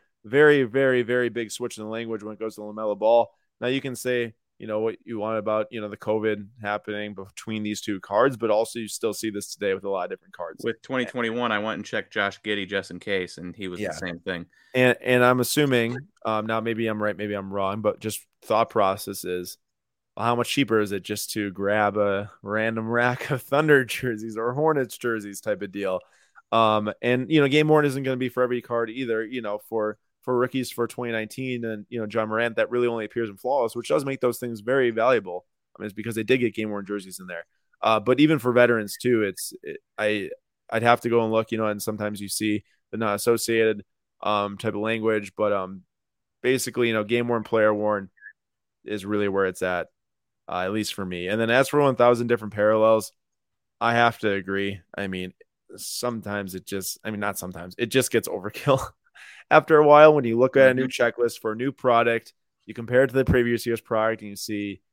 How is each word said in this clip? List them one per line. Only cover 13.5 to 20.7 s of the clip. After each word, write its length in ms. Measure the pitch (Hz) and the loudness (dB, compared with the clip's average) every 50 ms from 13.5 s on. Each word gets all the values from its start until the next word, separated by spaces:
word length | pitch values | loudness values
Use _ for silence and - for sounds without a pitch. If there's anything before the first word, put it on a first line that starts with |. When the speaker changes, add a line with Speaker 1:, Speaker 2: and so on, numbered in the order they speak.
| 85 | -12
Speaker 2:
he 120 | - 98 | -10 -10
was 120 | 90 87 92 | -10 -8 -6
the 40 | 104 | -6
Speaker 1:
Yeah. 80 | 87 | -8
Speaker 2:
same 280 | 78 82 92 90 82 82 | -8 -8 -8 -10 -10 -8
thing. 260 | - 95 90 85 87 - _ _ _ _ - | -8 -6 -6 -6 -8 -12 _ _ _ _ 2
Speaker 1:
And, 240 | 127 127 123 117 - | 4 4 4 4 2
and 220 | - 123 123 123 123 | 2 2 4 6 6
I'm 160 | 123 127 127 | 6 4 4
assuming, 580 | 120 - - 156 147 139 127 120 113 117 123 135 147 - _ _ - | 0 0 0 0 2 2 2 2 0 -2 -4 -8 -12 -14 _ _ -6
um, 200 | 110 110 107 107 | -4 -4 -2 -2
now 120 | 110 113 113 | -4 -4 -4
maybe 260 | 110 117 113 113 113 | -4 -4 -4 -2 -2
I'm 140 | 110 107 104 | -2 -2 -2
right, 140 | 104 104 92 | -2 -4 -4
maybe 180 | 90 107 104 104 | -4 -6 -6 -6
I'm 180 | 98 98 95 98 | -6 -8 -6 -6
wrong, 280 | 98 98 95 101 110 | -4 -4 -4 -4 -2
but 180 | 104 104 - - | -2 -2 -2 -2
just 260 | - 110 - - - _ _ _ | -4 -8 -8 -8 -12 _ _ _
thought 280 | - - 110 110 113 - | -4 0 2 2 2 2
process 540 | - 110 98 95 98 - - 101 - - - | 2 2 2 2 2 -2 -6 -10 -10 -8 -6
is, 340 | 90 90 90 87 - - - _ _ _ _ _ _ _ _ _ _ _ | -6 -6 -6 -8 -10 -14 -18 _ _ _ _ _ _ _ _ _ _ _
well, 80 | - 110 | -4 -2
how 100 | 120 120 | 0 0
much 140 | 120 120 - | 0 -2 0
cheaper 300 | - 143 131 104 | 0 0 2 2